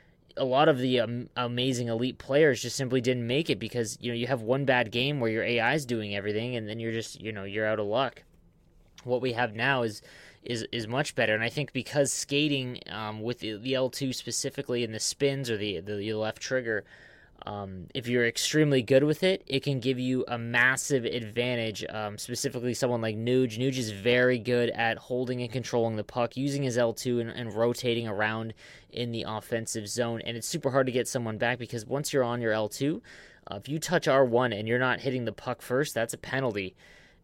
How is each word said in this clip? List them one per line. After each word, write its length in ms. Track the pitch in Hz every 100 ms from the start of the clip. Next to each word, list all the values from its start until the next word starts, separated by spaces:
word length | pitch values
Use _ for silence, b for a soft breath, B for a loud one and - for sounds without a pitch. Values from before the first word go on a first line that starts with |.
| B B _ -
A 80 |
lot 240 | 131 131 156
of 100 | 131
the, 200 | 131 123
um, 280 | 113 120 - -
amazing 520 | 120 120 131 123 117
elite 300 | 113 127 -
players 440 | - 143 156 120
just 120 | 120
simply 260 | - 127 131
didn't 260 | 120 123 117
make 240 | 135 160
it 80 | 98
because, 400 | 110 123 110 -
you 100 | 120
know, 60 | 117
you 100 | 120
have 160 | 127
one 220 | 110 135
bad 260 | 139 123 110
game 300 | 117 135 147
where 100 | 113
your 140 | 110
A 160 | 101 117
I 140 | 117
is 120 | 131 123
doing 300 | 117 104 101
everything, 400 | 101 107 123 120
and 100 | 107
then 140 | 117
you're 100 | 113
just, 300 | 113 110 -
you 120 | 110
know, 120 | 107
you're 220 | 98 104 107
out 120 | 110
of 80 | 101
luck. 380 | 117 127 - - _ - _ _ _ _ -
What 160 | 123 123
we 140 | 127
have 200 | 117 120
now 280 | 107 131 135
is, 180 | 117 104 B B B B
is, 240 | - 117 -
is 160 | 117 107
much 260 | 127 147
better, 200 | - 107
and 100 | 107
I 60 | 117
think 220 | 147 131
because 400 | 131 - 147 135
skating, 680 | - - 143 151 139 127 123 -
um, 300 | 104 107 107
with 200 | 113 120
the, 180 | 110 104
the 160 | 127
L 160 | 131 127
two 220 | - 131
specifically 720 | 120 - - 135 - 135 123
in 80 | 113
the 100 | 107
spins 500 | - - 139 139 120
or 60 | 104
the, 240 | 104 87
the, 160 | 101 104
the 180 | 107
left 260 | 107 107 -
trigger, 440 | - 131 117 104 - B B B B -
um, 440 | - 104 98 92 -
if 140 | 131 117
you're 200 | 123 117
extremely 560 | - - 156 151 131
good 200 | 107 135
with 220 | 151 151
it, 180 | 185 190 -
it 160 | 135
can 160 | 143 131
give 180 | 127 127
you 260 | 127 127 -
a 100 | 120
massive 680 | 117 120 127 131 - 135
advantage, 800 | 117 123 107 113 123 120 110 95 -
um, 260 | 110 107 104
specifically 560 | - 120 131 120 123
someone 280 | 113 127 120
like 160 | 113 110
Nuge. 420 | 117 127 127 110
Nuge 200 | 131 131
is 120 | 107
very 480 | 98 113 123 127 123
good 320 | 113 120 120
at 260 | - 113 110
holding 460 | - 127 127 123
and 80 | 120
controlling 460 | 127 113 123 113 107
the 80 |
puck, 320 | 104 123 120 127
using 260 | 139 139
his 160 | 131 120
L 140 | 117
two 260 | 107 127 120
and, 120 | 117
and 220 | - 117
rotating 540 | 104 120 120 127 117 113
around 480 | 101 107 110 113 - B B B
in 180 | - 120
the 140 | 117 78
offensive 600 | 107 - 117 110 117 101
zone, 340 | 120 120 113
and 120 | - 117
it's 100 | -
super 240 | 165 135
hard 160 | 135 131
to 60 |
get 160 | 123 113
someone 300 | 131 113 107
back 200 | 120 123
because 260 | 117 120
once 280 | 110 135 147
you're 100 | 143
on 180 | 120 120
your 120 | 113
L 160 | 107 107
two, 340 | - 139 196 - B B B -
uh, 60 | 101
if 120 | 131
you 120 | 156
touch 260 | - 175 156
R 180 | 135
one 280 | 131 120 123
and 160 | 101 110
you're 100 | 123
not 220 | 131 110
hitting 240 | 135 127
the 80 | 113
puck 300 | - 127 120
first, 320 | - 127 147
that's 200 | 113 117
a 40 | -
penalty, 580 | - 131 131 101 92 - B B B B